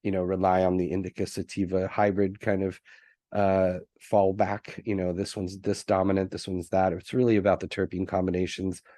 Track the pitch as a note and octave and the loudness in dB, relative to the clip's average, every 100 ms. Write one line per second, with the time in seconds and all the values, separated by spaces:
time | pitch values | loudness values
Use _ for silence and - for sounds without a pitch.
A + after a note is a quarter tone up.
0 | - F#2+ F2+ F#2+ F#2 F#2 F#2 F#2 F2 F#2 | -4 -2 0 2 4 4 4 2 0 -2
1 | F#2 - G2 - E2+ - F2+ F#2 F#2 - | -4 -6 -6 -6 -8 -4 -2 0 -2 0
2 | G#2 F#2+ G2 G2 - G2 F#2+ F#2 _ - | 2 2 0 -2 -2 -2 -2 -6 _ -20
3 | _ _ - G2+ G2 F#2+ F#2 F2+ - _ | _ _ -8 0 2 4 2 0 -8 _
4 | - G#2+ F#2+ G2 G2 G2+ - - - G2 | 0 2 4 2 0 -2 -8 -12 -4 -2
5 | F2+ F2 G2 - F#2 G2 G2+ G2 - G2 | -2 -2 -4 -6 -8 -6 -4 -4 0 2
6 | F#2+ G2 F#2+ F#2+ - F#2 E2 F#2+ F#2 F2+ | 4 2 0 -4 -6 -6 -2 2 2 0
7 | - B2+ B2 G#2+ G2 F2+ F#2+ - F#2 F2+ | -4 0 4 4 4 2 0 -4 -4 -2
8 | F#2+ F#2+ F#2 F2+ F2+ - F#2+ F2 _ | -2 0 0 0 -2 -2 -6 -6 _